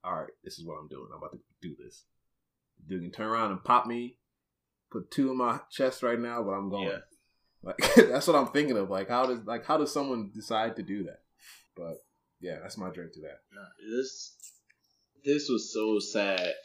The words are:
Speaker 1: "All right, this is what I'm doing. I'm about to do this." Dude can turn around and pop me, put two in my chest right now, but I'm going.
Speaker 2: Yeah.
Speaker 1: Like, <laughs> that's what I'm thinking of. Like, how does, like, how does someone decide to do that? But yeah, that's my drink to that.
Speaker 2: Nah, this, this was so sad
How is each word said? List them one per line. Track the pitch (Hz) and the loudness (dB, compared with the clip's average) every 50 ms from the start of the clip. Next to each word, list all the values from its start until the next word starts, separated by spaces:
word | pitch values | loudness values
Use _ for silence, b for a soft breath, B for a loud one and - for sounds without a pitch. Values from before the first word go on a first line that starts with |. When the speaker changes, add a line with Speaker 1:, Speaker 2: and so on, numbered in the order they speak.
| - | -8
Speaker 1:
"All | 90 90 80 | -6 -4 -4
right, | 78 - - _ | -6 -8 -12 _
this | - - - - | -16 -16 -16 -14
is | 85 | -12
what | 82 78 | -12 -12
I'm | 78 76 73 | -12 -12 -14
doing. | 73 65 65 - | -14 -16 -16 -16
I'm | 76 78 | -16 -14
about | 76 - - | -14 -14 -14
to | - _ _ _ _ | -16 _ _ _ _
do | - 85 73 | -12 -12 -12
this." | - - - - - - _ _ _ _ _ _ _ _ _ _ _ _ _ _ _ - - | -12 -16 -20 -20 -20 -20 _ _ _ _ _ _ _ _ _ _ _ _ _ _ _ -12 -6
Dude | 95 92 | -6 -6
can | 87 87 | -6 -6
turn | - - 107 113 | -8 -6 -4 -2
around | 113 117 113 104 | 0 0 0 0
and | 95 92 - | -2 -2 2
pop | - 123 120 - | 4 4 4 4
me, | 117 117 120 120 123 - _ _ _ _ _ _ _ _ _ _ _ _ _ _ _ | 2 -2 -4 -4 -6 -10 _ _ _ _ _ _ _ _ _ _ _ _ _ _ _
put | - 113 92 - | -10 -10 -10 -6
two | - - 139 131 | 0 0 0 2
in | 131 127 | 2 2
my | 123 120 113 113 - - | 0 0 0 -2 -4 -10
chest | - - 135 131 131 - - | -4 0 0 0 0 0 0
right | 120 120 117 | 0 0 0
now, | 117 120 120 120 110 | 0 -2 -2 -2 -2
but | 101 | -2
I'm | 95 98 98 98 | -2 -2 -2 -4
going. | 95 101 95 95 | -4 -2 -2 -2
Speaker 2:
Yeah. | 98 95 - _ _ _ _ _ _ _ _ _ _ _ | -4 -6 -8 _ _ _ _ _ _ _ _ _ _ _
Speaker 1:
Like, | - 92 - - | -10 -10 -6 -2
<laughs> | - - - | 2 6 10
that's | - - - - 139 - - | 10 10 10 10 2 4 4
what | 160 | 4
I'm | 143 131 117 | 4 4 4
thinking | - 143 151 147 123 104 | 2 2 2 2 2 0
of. | 98 92 | 0 0
Like, | 98 95 98 98 | -2 -2 -2 0
how | 120 123 131 | 2 2 2
does, | 127 127 113 107 | 2 0 -2 -4
like, | 98 117 117 117 | -6 -6 -6 -2
how | - 151 156 | 0 2 2
does | 147 127 - | 2 2 0
someone | 147 139 139 127 117 107 98 104 | -2 -2 -2 -2 -4 -4 -6 -10
decide | 110 107 - 117 110 110 113 110 - | -12 -6 -2 0 0 0 0 -2 -4
to | 98 | -6
do | 82 98 104 92 | -6 -4 -4 -4
that? | 82 - - _ _ _ B B B B B B B _ - | -6 -10 -16 _ _ _ B B B B B B B _ -12
But | 87 82 80 - - _ _ _ _ _ _ _ | -10 -10 -10 -12 -14 _ _ _ _ _ _ _
yeah, | 90 90 80 73 | -10 -10 -8 -8
that's | - - - 107 | -10 -12 -10 -10
my | 95 90 | -10 -10
drink | 82 90 85 80 - | -8 -10 -12 -12 -14
to | - | -14
that. | 78 76 - - _ _ - | -14 -14 -14 -16 _ _ -20
Speaker 2:
Nah, | 101 98 92 92 - 104 110 110 123 | -20 -20 -20 -20 -18 -10 -4 -2 -2
this, | 131 127 - - - - - - - - - - _ _ _ _ _ _ _ _ _ _ _ _ - | -2 -2 -4 -14 -16 -16 -18 -20 -20 -20 -20 -20 _ _ _ _ _ _ _ _ _ _ _ _ 0
this | 139 147 147 147 - | 0 2 2 2 2
was | 123 107 - - - | 0 0 0 -2 -4
so | 110 110 110 107 104 | -2 2 2 2 2
sad | 98 - - 110 101 98 95 92 90 87 - - | 2 0 0 0 2 2 2 2 0 -2 -2 -4